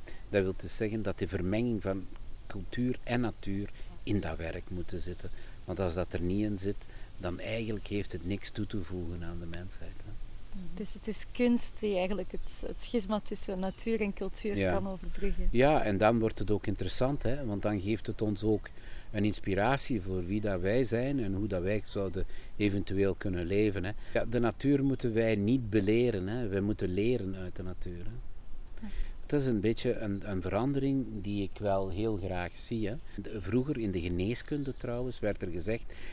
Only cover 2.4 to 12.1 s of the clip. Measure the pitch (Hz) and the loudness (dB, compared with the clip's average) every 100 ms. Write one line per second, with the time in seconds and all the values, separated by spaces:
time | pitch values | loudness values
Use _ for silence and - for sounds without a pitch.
2.4 | - 101 92 - 127 123 - 120 117 - | -6 -6 -4 -2 0 -2 0 0 0 -2
3.4 | 98 98 101 - - - - 101 85 78 | -4 -2 -4 -6 -8 -6 0 0 0 -4
4.4 | 82 87 - 90 82 87 90 87 - - | -4 -6 -6 -4 -2 -2 -4 -4 -4 -6
5.4 | - - - 90 92 85 87 - 87 98 | -6 -10 -6 0 0 0 -2 0 0 2
6.4 | 107 98 95 - - - - - 92 87 | 0 0 -2 -4 -6 -10 -10 -6 -6 -4
7.4 | - 113 113 110 - 101 92 87 87 98 | -4 -4 -2 -4 -2 -2 -2 -4 -2 -2
8.4 | - - 104 107 87 92 85 85 85 87 | -4 -4 -2 -2 -2 -4 -4 -4 -4 -4
9.4 | 85 87 90 - 85 85 - - - - | -4 -6 -6 -6 -6 -6 -6 -6 -6 -6
10.4 | - 202 175 180 208 208 - 196 - - | -6 -4 -4 -4 -4 -6 -4 -4 -4 2
11.4 | 240 240 - - 214 185 185 | 4 4 2 -2 0 0 2